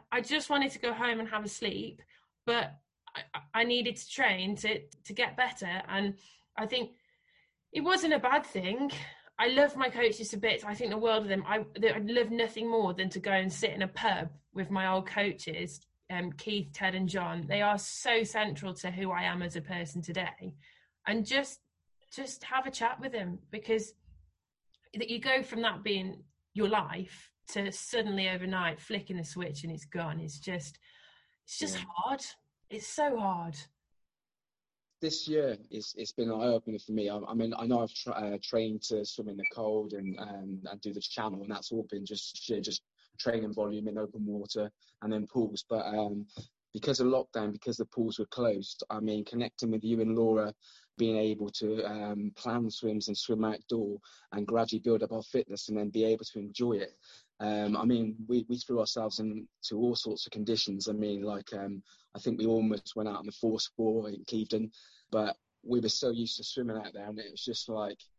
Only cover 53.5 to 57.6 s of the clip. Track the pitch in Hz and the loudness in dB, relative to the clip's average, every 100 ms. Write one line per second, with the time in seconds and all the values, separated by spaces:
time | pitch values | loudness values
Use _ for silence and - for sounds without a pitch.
53.5 | 107 - 117 101 101 - - - 104 104 | 0 -2 0 0 -4 -10 -20 -10 -4 0
54.5 | 113 113 107 117 110 110 113 - 127 - | 2 2 0 2 2 2 -4 -2 -2 0
55.5 | 101 - 107 104 110 110 113 107 107 101 | -4 -4 -2 0 2 4 4 0 -8 -6
56.5 | 104 120 101 95 - - - _ - 107 | 0 2 2 -2 -10 -20 -20 _ -6 0
57.5 | 104 | 2